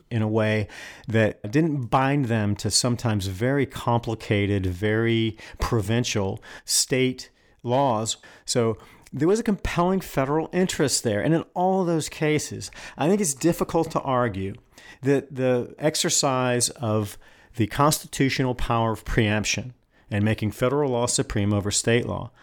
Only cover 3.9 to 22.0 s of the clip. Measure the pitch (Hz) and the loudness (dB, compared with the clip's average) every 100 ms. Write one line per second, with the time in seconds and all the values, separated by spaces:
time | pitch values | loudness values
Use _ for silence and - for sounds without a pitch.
3.9 | 117 117 113 - 104 101 101 92 87 107 | 0 0 -4 0 0 2 0 0 -2 0
4.9 | 110 117 113 113 - - - - 117 98 | 0 2 2 0 -4 -12 -8 -2 -2 0
5.9 | 117 120 110 95 110 - - - - - | 0 0 -2 -2 -4 -12 -14 -4 -2 0
6.9 | 131 127 127 - _ _ _ 120 123 139 | 2 2 0 -10 _ _ _ -2 2 2
7.9 | 107 110 - - - - 127 113 110 - | 2 -2 -6 -12 -14 -4 0 0 0 -8
8.9 | - - 131 156 220 226 202 - - 175 | -20 -12 -2 2 2 2 -2 -2 0 2
9.9 | 190 - - 135 156 - 180 185 - 143 | 0 -2 -2 0 0 0 0 0 2 0
10.9 | - 120 104 117 160 - - 185 190 175 | 0 0 0 2 2 0 -2 0 2 2
11.9 | 165 147 - 151 151 - 104 101 - - | 0 -2 -4 -2 0 -2 -8 -12 -14 -14
12.9 | - 147 202 185 139 165 170 180 170 160 | -4 0 2 0 0 0 0 0 0 0
13.9 | 160 - 127 120 95 95 - - - - | -2 0 0 0 -2 -6 -8 -16 -20 -20
14.9 | - 127 139 - 131 127 123 - - 151 | -4 2 2 0 -2 0 0 -2 -4 -2
15.9 | 156 175 - 147 127 127 123 117 - 113 | 0 0 0 2 2 2 0 0 -2 -2
16.9 | 107 104 - - - - - 107 - 147 | 0 -2 -8 -20 -20 -10 -2 -2 2 2
17.9 | 147 - - 135 - 131 123 - 117 113 | 2 -2 0 0 0 -2 -2 0 0 0
18.9 | 107 - - 107 107 104 - 123 - _ | -2 -2 0 2 2 0 -4 -6 -14 _
19.9 | _ - 107 107 110 107 - 127 143 147 | _ -6 0 0 0 -2 -2 0 0 0
20.9 | 120 120 - 131 110 101 104 101 - - | 0 0 0 -2 0 2 0 0 0 2
21.9 | 117 | 2